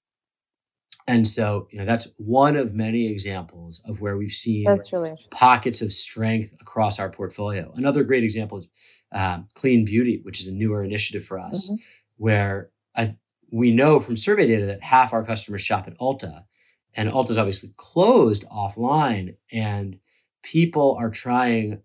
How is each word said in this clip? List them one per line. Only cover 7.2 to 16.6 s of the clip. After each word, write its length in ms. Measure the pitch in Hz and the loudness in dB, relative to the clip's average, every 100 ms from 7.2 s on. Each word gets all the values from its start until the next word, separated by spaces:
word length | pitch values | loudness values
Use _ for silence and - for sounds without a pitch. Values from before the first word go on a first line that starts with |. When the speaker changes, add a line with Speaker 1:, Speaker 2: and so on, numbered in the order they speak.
| 95 - 104 98 82 | -10 -6 -6 -6 -8
Speaker 1:
Another 300 | 120 139 143 | -2 0 2
great 180 | 120 131 | 2 2
example 360 | 113 107 104 101 | 2 0 -6 -10
is, 100 | 85 _ - _ _ | -16 _ -20 _ _
um, 360 | 101 95 87 101 | -4 -2 -4 -10
Clean 300 | - 135 120 | -4 2 4
Beauty, 360 | 104 110 123 110 | 4 2 2 -2
which 180 | 98 - | -4 -8
is 60 | 95 | -8
a 60 | |
newer 320 | 95 110 104 | -4 -2 -2
initiative 400 | 98 104 - 101 | -4 -4 -4 -6
for 140 | - 95 | -10 -10
us, 300 | 90 104 190 | -6 -6 -4
Speaker 2:
Mm-hmm. 60 | 214 - _ _ _ | -6 -10 _ _ _
Speaker 1:
where 520 | 110 104 101 98 - _ _ - | 0 2 0 -4 -10 _ _ -4
I, 200 | 113 107 _ _ _ | -4 -6 _ _ _
we 220 | 113 123 | 0 4
know 260 | 117 143 151 | 6 6 6
from 180 | 110 117 | 2 -2
survey 300 | - 208 139 | 0 2 4
data 200 | 110 98 | 2 0
that 160 | 98 | -6
half 300 | - 131 123 | 2 4 4
our 120 | 117 | 0
customers 380 | 110 107 - 98 | -2 -6 -6 -6
shop 260 | - 104 95 | -2 -4 -4
at 100 | 85 | -6
Ulta, 460 | 127 135 85 76 - _ | -4 -4 -8 -14 -20 _